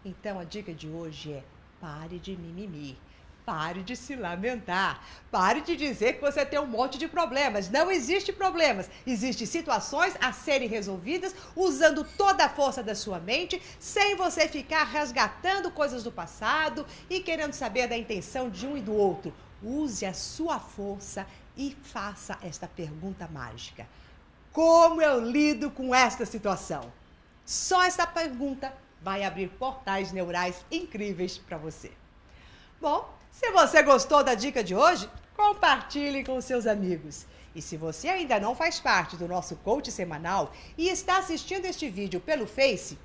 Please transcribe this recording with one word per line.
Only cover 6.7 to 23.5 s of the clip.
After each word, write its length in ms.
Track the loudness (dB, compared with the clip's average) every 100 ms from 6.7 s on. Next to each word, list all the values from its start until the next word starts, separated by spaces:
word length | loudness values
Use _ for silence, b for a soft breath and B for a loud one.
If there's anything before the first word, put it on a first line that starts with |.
| 0 0 -2
de 100 | -2
problemas. 640 | 0 0 2 2 0 0
Não 220 | 2 4
existe 420 | 2 2 0 0
problemas. 560 | 0 0 4 4 4 -4 B -4
Existem 400 | -2 0 -2 -2
situações 680 | -4 0 0 0 0 0 2
a 140 | -2
serem 340 | -2 0 0 2
resolvidas 680 | -4 -4 -6 -4 -4 -4 B B
usando 500 | 0 2 6 4 4 -4 2
toda 300 | 4 6 4
a 20 |
força 340 | 4 0 0
da 120 | -4
sua 260 | -4 -4 -6
mente, 400 | -2 -2 -2 -6 B B
sem 380 | -4 2 2 4
você 320 | 0 2 0
ficar 360 | 0 -2 0
resgatando 880 | 0 0 -2 0 0 0 -2 0 -2
coisas 320 | -2 -2 -2
do 80 | -8
passado 760 | -10 -12 -4 0 0 0 -4 -10 B B
e 100 | -6
querendo 320 | -2 -4 -4
saber 340 | -4 -4 -2 0
da 120 | -2
intenção 500 | -4 -8 -6 -6 -6
de 180 | -6 -6
um 120 | -6
e 20 |
do 140 | -2
outro. 360 | 2 2 2 -8 B B -14
Use 440 | -8 -4 -4 -4 -6
a 80 |
sua 440 | -6 -10 -6 -4 -4
força 680 | -6 -10 -8 -8 -10 -10 -12 B B
e 220 | -8 -8 -8
faça 560 | -12 -10 -10 -10 -10 -10
esta 240 | -10 -10 -12
pergunta 600 | -10 -10 -8 -10 -10 -12
mágica: 580 | -10 -12